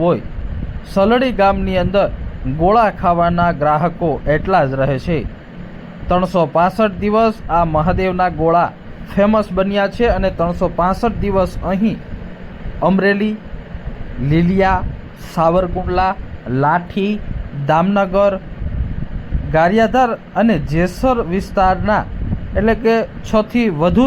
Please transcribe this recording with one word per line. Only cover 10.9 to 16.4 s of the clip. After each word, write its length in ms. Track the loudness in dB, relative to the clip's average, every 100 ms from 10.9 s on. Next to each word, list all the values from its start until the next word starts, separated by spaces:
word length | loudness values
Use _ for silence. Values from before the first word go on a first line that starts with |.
| 0 -2 -2
દિવસ 380 | 0 0 0 -2
અહીં 340 | -4 0 0 -2 -8 -12 -12 -14 -14 -12 -10 -2
અમરેલી, 520 | 0 2 2 2 -2 -4 -10 -14 -12 -12 -10 -10 -10 -4 0
લીલિયા, 560 | 2 2 2 2 2 -2 -8 -14 -16 -8
સાવરકુંડલા, 800 | 0 2 2 0 -4 -2 0 0 -2 -8 -12